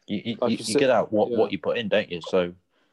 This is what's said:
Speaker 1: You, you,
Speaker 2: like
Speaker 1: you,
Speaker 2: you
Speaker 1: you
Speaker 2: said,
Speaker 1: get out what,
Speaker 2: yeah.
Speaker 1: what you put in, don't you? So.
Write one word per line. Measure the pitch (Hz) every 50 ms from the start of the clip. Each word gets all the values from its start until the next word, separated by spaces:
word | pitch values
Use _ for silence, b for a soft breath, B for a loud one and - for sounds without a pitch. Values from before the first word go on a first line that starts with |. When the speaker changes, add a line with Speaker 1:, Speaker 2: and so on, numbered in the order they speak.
| _
Speaker 1:
You, | - 98 101 -
you, | 117 117 -
Speaker 2:
like | 120 120 113
Speaker 1:
you, | -
Speaker 2:
you |
Speaker 1:
you | 117 113 113
Speaker 2:
said, | 143
Speaker 1:
get | - 170
out | 127 107 95 - 107
what, | 104 107 120
Speaker 2:
yeah. | 120 110
Speaker 1:
what | 113 - 98
you | 95
put | - 98 85 120
in, | 117 101
don't | 98 107 104 -
you? | 87 85 80
So. | - - 92 90 87 90 92 _ _ _ _ _ _